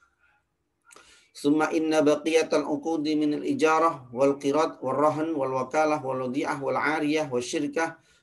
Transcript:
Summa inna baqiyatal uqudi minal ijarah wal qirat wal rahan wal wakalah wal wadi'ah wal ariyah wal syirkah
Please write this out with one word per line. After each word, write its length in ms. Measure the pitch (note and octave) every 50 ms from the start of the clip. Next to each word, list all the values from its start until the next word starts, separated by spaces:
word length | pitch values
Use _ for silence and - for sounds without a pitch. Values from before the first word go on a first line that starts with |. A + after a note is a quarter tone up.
| _ _ _ _ _ _ _ _ _ _ _ _ _ _ _ _ _ _ - - - - - _ _ _ -
Summa 320 | - - C#3+ D3+ D#3 D#3 - E3
inna 280 | D#3+ D#3+ D#3 D#3 D#3
baqiyatal 640 | C#3+ C#3+ C#3+ C#3+ - D#3+ D#3+ D#3+ D#3 - E3 D3+ C#3+
uqudi 520 | - D3+ C#3+ C#3+ E3 E3 D#3 C#3+ D#3 D#3
minal 280 | D3+ D3+ D3 D3 C#3+ -
ijarah 640 | C#3+ C#3 B2+ D#3 D#3 D#3+ D#3 E3 D#3 - C#3+ - -
wal 320 | A#2 A#2+ C#3 C#3 C#3 C#3
qirat 400 | C#3+ C#3 C#3 D3+ - - - -
wal 160 | - B2+ B2+
rahan 400 | C3+ D3 D#3 C#3+ D3+ D#3 E3 E3
wal 160 | C#3+ C3+ C3 C3
wakalah 480 | C3 B2+ - - D#3 D#3 D3+ D3+ D3+
wal 280 | C3 C3 C3 C3 C3 B2+
wadi'ah 280 | B2 C#3+ D#3+ - D3
wal 240 | C#3 C3+ C3 B2+ A#2+
ariyah 480 | A#2+ C#3+ D#3 D#3+ D3+ D3 D3+ D#3 D3+ C#3
wal 160 | B2 B2 B2
syirkah 560 | - - D#3 C#3+ C#3+ - E3 E3 E3 - - _ _ _ _